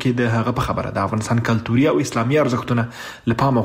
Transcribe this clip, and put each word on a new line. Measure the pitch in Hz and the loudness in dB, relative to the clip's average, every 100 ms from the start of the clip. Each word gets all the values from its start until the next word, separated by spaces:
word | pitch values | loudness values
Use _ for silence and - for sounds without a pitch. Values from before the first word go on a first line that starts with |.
کې | 131 120 | 0 0
د | 120 117 | 2 0
هغه | 113 123 | 0 -2
په | 123 | -2
خبره | 95 98 101 | -4 -4 -2
د | 98 | -2
افغانستان | 107 107 117 117 | -2 0 0 2
کلتوري | 113 - 117 151 | 0 0 2 4
او | 151 143 | 2 0
اسلامي | 120 117 151 | -2 0 2
ارزښتونه | 139 120 - 120 117 - - - - | 2 0 0 -2 -2 -6 -16 -6 -2
له | 113 | 0
پامه | 139 123 | 2 2